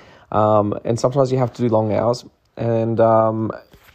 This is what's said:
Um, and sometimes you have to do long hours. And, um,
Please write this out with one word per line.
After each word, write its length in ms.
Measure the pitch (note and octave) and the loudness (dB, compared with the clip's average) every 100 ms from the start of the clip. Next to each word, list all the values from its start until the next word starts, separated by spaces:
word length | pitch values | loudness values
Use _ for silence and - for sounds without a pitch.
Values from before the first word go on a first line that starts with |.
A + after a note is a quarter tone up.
| - - _ | -20 -20 _
Um, 480 | G#2 G#2+ G#2+ G#2 - - | -2 2 2 0 -4 -4
and 140 | A#2 | -2
sometimes 320 | B2+ C#3 B2+ | -2 0 0
you 80 | C3 | 0
have 120 | B2 | -2
to 100 | - | -2
do 60 | A#2+ | 0
long 240 | A2 A2 | 0 0
hours. 320 | G2+ A2 B2 - _ _ - | 0 -2 -4 -8 _ _ -8
And, 420 | A#2 A2+ A2+ A2+ | -2 -2 -2 2
um, 520 | A2+ A2+ A2 A2 A2 - - - _ | 4 4 2 -2 -6 -8 -16 -20 _